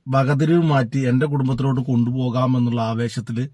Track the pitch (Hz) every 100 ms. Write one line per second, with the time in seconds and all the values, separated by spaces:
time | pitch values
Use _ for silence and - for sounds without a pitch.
0 | - 135 135 139 156 170 165 143 113 135
1 | 131 127 151 143 131 127 135 127 131 120
2 | 117 127 127 113 127 127 120 117 113 113
3 | 120 123 110 117 139